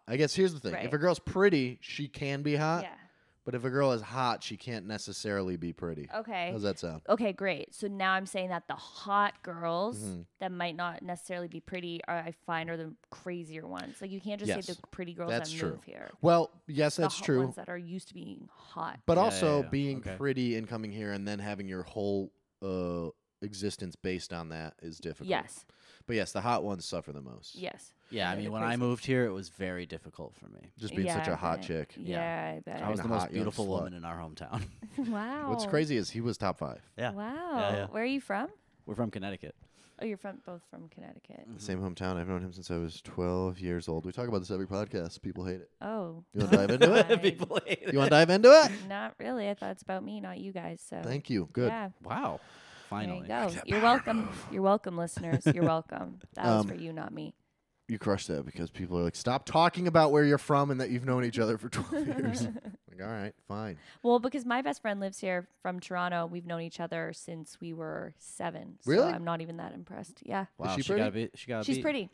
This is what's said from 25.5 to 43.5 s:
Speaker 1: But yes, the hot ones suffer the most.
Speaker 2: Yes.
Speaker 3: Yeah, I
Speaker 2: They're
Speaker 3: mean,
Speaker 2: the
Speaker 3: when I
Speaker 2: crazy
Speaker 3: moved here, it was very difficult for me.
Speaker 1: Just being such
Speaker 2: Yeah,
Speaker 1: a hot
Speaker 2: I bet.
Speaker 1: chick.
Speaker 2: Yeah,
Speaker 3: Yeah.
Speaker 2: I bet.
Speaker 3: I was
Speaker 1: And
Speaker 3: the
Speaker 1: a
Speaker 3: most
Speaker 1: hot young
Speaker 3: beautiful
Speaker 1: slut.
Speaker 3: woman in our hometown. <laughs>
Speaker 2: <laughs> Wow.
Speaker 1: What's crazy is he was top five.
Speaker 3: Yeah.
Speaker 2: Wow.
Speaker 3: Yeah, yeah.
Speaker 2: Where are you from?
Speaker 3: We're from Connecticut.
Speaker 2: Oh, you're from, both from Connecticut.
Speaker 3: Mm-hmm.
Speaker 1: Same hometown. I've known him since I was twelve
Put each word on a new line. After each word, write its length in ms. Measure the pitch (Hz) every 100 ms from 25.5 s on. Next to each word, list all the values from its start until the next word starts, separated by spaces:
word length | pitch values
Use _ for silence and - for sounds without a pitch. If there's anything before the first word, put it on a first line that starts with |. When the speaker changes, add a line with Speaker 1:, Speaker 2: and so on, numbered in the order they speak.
| - - _ - - -
Speaker 1:
But 100 | 113
yes, 160 | 92
the 100 | 101
hot 220 | 110 117
ones 220 | 90 95 -
suffer 260 | 90 76
the 100 | 71
most. 340 | 65 57 - -
Speaker 2:
Yes. 380 | 180 - - _ _
Speaker 3:
Yeah, 180 | 117 92
I 20 |
Speaker 2:
They're 40 | 98
Speaker 3:
mean, 80 | 104
Speaker 2:
the 60 |
Speaker 3:
when 120 | 110
I 40 | 113
Speaker 2:
crazy 120 | 120
Speaker 3:
moved 260 | 123 123 -
here, 200 | 127 120
it 60 |
was 180 | 95 92
very 360 | - 95 90 87
difficult 500 | 82 82 - 69 -
for 120 | 50
me. 240 | 50 - -
Speaker 1:
Just 180 | 110 -
being 140 | 131
such 180 | - -
Speaker 2:
Yeah, 60 |
Speaker 1:
a 20 | -
hot 180 | 85
Speaker 2:
I 40 | 82
bet. 80 | -
Speaker 1:
chick. 280 | 80 76 -
Speaker 2:
Yeah, 220 | 180 175 165 165 160
Speaker 3:
Yeah. 60 | 156
Speaker 2:
I 20 |
bet. 240 | - -
Speaker 3:
I 60 | -
was 100 | -
Speaker 1:
And 100 | 113
Speaker 3:
the 40 |
Speaker 1:
a 20 | 113
Speaker 3:
most 60 |
Speaker 1:
hot 100 | 87
young 20 | 98
Speaker 3:
beautiful 220 | 107 - 101
Speaker 1:
slut. 40 |
Speaker 3:
woman 240 | 95 82
in 120 | 90 82
our 120 | 85
hometown. 460 | 82 76 82 113 95 - 220 -
<laughs> 0 |
Speaker 2:
<laughs> 140 | 240
Wow. 380 | 214 220 285 302
Speaker 1:
What's 160 | - 208
crazy 320 | 151 156 131
is 120 | 92
he 100 | 113
was 160 | 120 107
top 200 | 98 87
five. 240 | 71 60 - -
Speaker 3:
Yeah. 140 | 120
Speaker 2:
Wow. 400 | 147 214 285 359 -
Speaker 3:
Yeah, 200 | 101 101
yeah. 100 | 98
Speaker 2:
Where 160 | -
are 20 | 240
you 160 | 277
from? 280 | - 196 294 427 _ _ -
Speaker 3:
We're 100 | 104
from 160 | 117
Connecticut. 440 | 104 98 95 78 - - _ - -
Speaker 2:
Oh, 60 | 226
you're 120 | 196
from, 240 | 202 185 -
both 160 | 175 -
from 200 | - 165
Connecticut. 520 | - - - _ - -
Speaker 3:
Mm-hmm. 80 | 113
Speaker 1:
Same 220 | 104 92
hometown. 380 | 95 85 92 90
I've 100 | 87
known 140 | 90
him 100 | 92
since 160 | 90 87
I 80 | 85
was 240 | 82 82
twelve 580 | - - 87 90 92